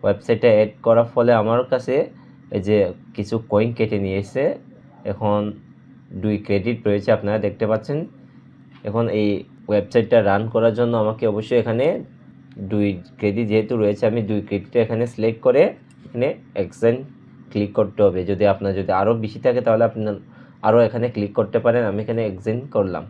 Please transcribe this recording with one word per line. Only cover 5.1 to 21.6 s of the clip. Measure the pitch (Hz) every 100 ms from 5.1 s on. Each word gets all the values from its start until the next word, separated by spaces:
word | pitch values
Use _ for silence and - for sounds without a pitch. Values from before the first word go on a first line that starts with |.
এখন | 98 107 104 104 104 - - - - - 92
দুই | 107 104 -
ক্রেডিট | 101 98 120 107
রয়েছে, | 101 104 104
আপনারা | 101 107 101
দেখতে | - 110
পাচ্ছেন। | 110 113 147 170 - - - - - - - 107
এখন | 110 117 107
এই | 104 101 - - -
ওয়েবসাইটটা | 104 - 120 113 117 98
রান | 98 113
করার | 113 113 110
জন্য | 120 117
আমাকে | 107 110 113
অবশ্যই | 104 110 120
এখানে | 113 113 143 202 - - - - - - 98
দুই | 107 101 92 87 -
ক্রেডিট | 104 101 113
যেহেতু | 107 110 120
রয়েছে, | 104 101 113
আমি | 117 107
দুই | 107 101
ক্রেডিটটা | 101 87 123
এখানে | 113 113 120
সিলেক্ট | 123 110 113 131
করে | 127 185 - - - -
এখানে | 120 131 - - -
এক্সচেঞ্জ | 87 - 117 123 139 - - - -
ক্লিক | 107 101 101
করতে | 104 - 101
হবে। | 92 90
যদি | 98 101
আপনার | 98 98 95
যদি | 92 92
আরও | 101 117
বেশি | 107 113
থাকে, | 131 123 120
তাহলে | 113 117
আপনি | 113 107 101 - - - - 110
আরও | 117 113
এখানে | 117 120
ক্লিক | 110 101 113
করতে | 104 117